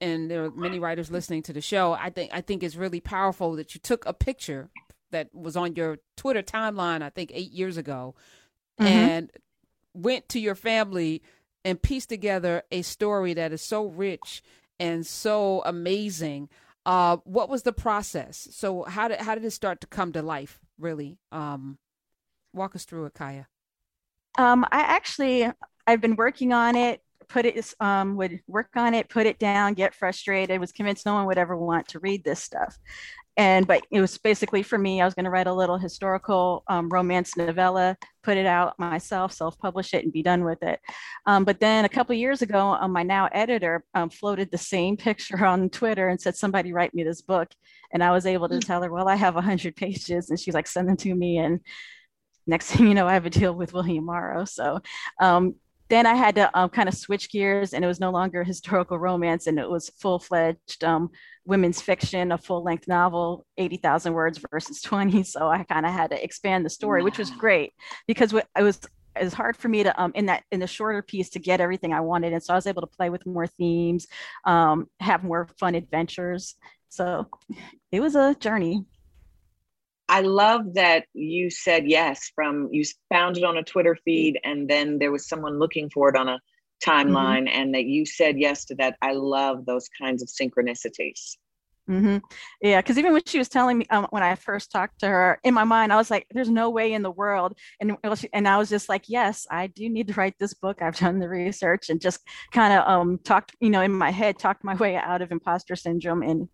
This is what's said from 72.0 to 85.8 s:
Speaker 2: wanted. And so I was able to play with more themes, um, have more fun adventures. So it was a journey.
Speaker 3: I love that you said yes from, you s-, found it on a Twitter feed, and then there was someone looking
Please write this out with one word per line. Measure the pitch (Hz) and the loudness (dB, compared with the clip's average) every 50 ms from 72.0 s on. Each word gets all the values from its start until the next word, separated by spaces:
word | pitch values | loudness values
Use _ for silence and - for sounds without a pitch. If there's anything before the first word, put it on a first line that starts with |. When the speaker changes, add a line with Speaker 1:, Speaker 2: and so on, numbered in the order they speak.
Speaker 2:
wanted. | 165 165 175 175 165 170 165 | 0 0 0 0 0 -2 -2
And | 165 - | -4 -2
so | - 175 | 0 0
I | 185 | 0
was | 180 196 | 0 -2
able | 185 185 | -4 -6
to | 165 - | -8 -10
play | _ - 185 175 | _ -4 -4 -2
with | 175 180 - | -4 -4 -6
more | 185 180 170 165 170 | -6 -4 -4 -4 -6
themes, | - - 175 170 170 170 170 170 175 175 - - - - - - - - - | -4 -2 0 0 2 2 2 2 0 0 -2 -6 -12 -18 -16 -16 -16 -6 0
um, | 185 175 170 165 156 156 165 - - _ - | 2 4 6 6 4 4 2 0 -4 _ -6
have | 185 190 - - 185 | -2 0 0 0 0
more | 180 165 170 170 - _ - | -2 -4 -4 -4 -6 _ -4
fun | 202 180 170 | -2 -2 0
adventures. | 165 170 - 160 156 170 170 - - 180 175 180 180 185 - - _ _ - - _ _ _ | -2 -4 -4 -2 -2 -2 -2 -4 -6 -6 -6 -6 -6 -8 -12 -16 _ _ -20 -20 _ _ _
So | - - 180 180 180 151 - - - - _ - - - - - - _ _ _ | -6 -4 -4 -2 -2 -4 -6 -8 -12 -18 _ -16 -16 -16 -16 -20 -20 _ _ _
it | - 196 | -2 0
was | 277 311 285 | 0 2 4
a | 285 269 277 285 | 4 4 4 4
journey. | - - 214 220 208 175 165 185 208 190 - _ _ _ _ _ _ _ _ _ _ _ _ _ _ _ _ _ _ _ _ _ _ _ - | 2 0 -2 0 0 0 0 0 -2 -4 -6 _ _ _ _ _ _ _ _ _ _ _ _ _ _ _ _ _ _ _ _ _ _ _ 2
Speaker 3:
I | 180 190 | 2 4
love | 190 190 190 202 208 220 226 233 214 185 175 | 4 4 4 6 6 6 6 4 2 0 0
that | 196 180 170 165 156 - - - | 4 4 6 6 4 2 -2 -6
you | - 151 156 165 180 180 175 | -8 -6 -4 -2 -2 -2 -2
said | 170 - - 185 170 165 143 147 | -4 -2 2 2 4 4 4 4
yes | 156 156 165 151 139 - - - - | 4 4 4 2 0 -4 -8 -10 -6
from, | - 151 147 147 147 143 - | -4 -2 -2 -2 -2 -2 -2
you | - 151 | 0 -2
s-, | 151 - - - _ _ | -2 -2 -4 -10 _ _
found | 185 175 175 180 180 175 | 2 2 2 2 2 0
it | 180 | 0
on | 175 170 165 | 0 0 0
a | 165 | -4
Twitter | - - 190 170 170 165 165 - | -2 0 2 4 4 2 2 0
feed, | 170 165 160 156 156 139 - - | 0 2 2 2 2 0 -2 -4
and | 139 147 143 143 135 | -6 -4 -4 0 2
then | 147 147 147 147 147 143 | 2 2 2 0 0 0
there | 147 143 | 0 0
was | 143 139 - - | 0 -2 -4 -6
someone | 160 156 156 147 147 147 | -8 -6 -6 -6 -2 0
looking | 156 160 - 165 | 0 0 0 -4